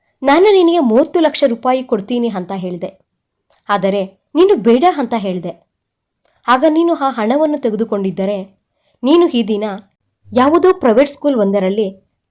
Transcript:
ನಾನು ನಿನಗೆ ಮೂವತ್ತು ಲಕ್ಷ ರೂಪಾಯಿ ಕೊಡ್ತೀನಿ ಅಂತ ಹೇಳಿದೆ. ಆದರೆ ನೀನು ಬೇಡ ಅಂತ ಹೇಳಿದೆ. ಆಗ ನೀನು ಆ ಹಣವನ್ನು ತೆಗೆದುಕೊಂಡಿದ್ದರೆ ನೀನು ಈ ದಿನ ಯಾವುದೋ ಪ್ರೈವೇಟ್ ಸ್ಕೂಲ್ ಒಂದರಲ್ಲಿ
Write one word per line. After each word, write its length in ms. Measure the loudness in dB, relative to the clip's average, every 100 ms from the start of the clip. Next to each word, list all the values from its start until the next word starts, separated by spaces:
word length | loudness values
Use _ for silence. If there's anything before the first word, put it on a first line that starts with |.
| _ _
ನಾನು 300 | 0 4 4
ನಿನಗೆ 260 | 4 4 2
ಮೂವತ್ತು 420 | 2 2 2 0
ಲಕ್ಷ 240 | 0 2 -2
ರೂಪಾಯಿ 360 | 0 -2 -2
ಕೊಡ್ತೀನಿ 460 | -2 -6 -4 -4 -4
ಅಂತ 240 | -6 -8
ಹೇಳಿದೆ. 500 | -8 -8 -10 -12 -14 _ _ _ _ _ _ -4
ಆದರೆ 360 | -2 -2 -2 -6 _ _
ನೀನು 220 | 0 2 2
ಬೇಡ 280 | 2 2 2 0
ಅಂತ 180 | -4 -4
ಹೇಳಿದೆ. 520 | -6 -6 -8 -14 _ _ _ _ _ _ _ _ -2
ಆಗ 160 | 0 2
ನೀನು 260 | 2 0
ಆ 160 | 0 -4
ಹಣವನ್ನು 480 | -4 -2 0 0 -2
ತೆಗೆದುಕೊಂಡಿದ್ದರೆ 1000 | -4 -4 -4 -4 -4 -6 -6 -6 -10 _ _ _ _ _
ನೀನು 260 | 0 2 2
ಈ 200 | 0 -2
ದಿನ 160 | -4 -4 -10 -14 _ _ _ _
ಯಾವುದೋ 380 | 0 2 4 2
ಪ್ರೈವೇಟ್ 380 | 2 2 2 2
ಸ್ಕೂಲ್ 260 | 0 -2 0
ಒಂದರಲ್ಲಿ 720 | 0 0 -2 -2 -4 -8 _ _ _